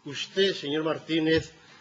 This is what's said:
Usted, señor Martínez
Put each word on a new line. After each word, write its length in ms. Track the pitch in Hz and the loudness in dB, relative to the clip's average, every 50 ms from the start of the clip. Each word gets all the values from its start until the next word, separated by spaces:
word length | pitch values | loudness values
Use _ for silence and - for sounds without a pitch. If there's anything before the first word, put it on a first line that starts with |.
| - | -14
Usted, 500 | 147 135 - - - - 190 196 190 - | -12 -10 -10 -10 -4 0 0 2 2 0
señor 300 | - 143 139 147 156 156 | -2 -4 -4 -2 -2 0
Martínez 680 | 160 147 - - - 160 160 156 160 160 160 156 - - - - - - - | -2 -2 -4 -4 -2 0 2 4 4 4 2 2 -2 -14 -20 -20 -20 -20 -20